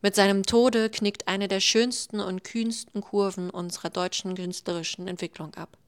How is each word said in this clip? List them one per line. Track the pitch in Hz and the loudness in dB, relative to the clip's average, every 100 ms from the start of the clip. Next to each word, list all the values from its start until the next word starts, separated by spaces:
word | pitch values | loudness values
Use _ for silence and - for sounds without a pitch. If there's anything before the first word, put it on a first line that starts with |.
Mit | 202 | 2
seinem | 196 196 196 | 6 6 6
Tode | 190 233 247 233 220 | 4 6 6 4 0
knickt | 220 208 202 - | 0 -2 -2 -4
eine | 190 202 | -2 0
der | 196 | 2
schönsten | - 220 240 240 - 208 | 4 4 2 0 -6 -4
und | 196 185 | -4 -6
kühnsten | - 226 226 226 - 208 | -6 -4 -2 -4 -6 -8
Kurven | - 202 196 190 180 | -2 0 0 0 -6
unserer | 180 175 - 175 | -6 -8 -6 -6
deutschen | - 180 - 190 185 | -2 -2 -2 -4 -6
künstlerischen | 180 180 - 175 160 - 185 | -6 -6 -6 -4 -6 -8 -8
Entwicklung | 180 170 - 156 170 | -8 -8 -10 -14 -12
ab. | 170 _ | -16 _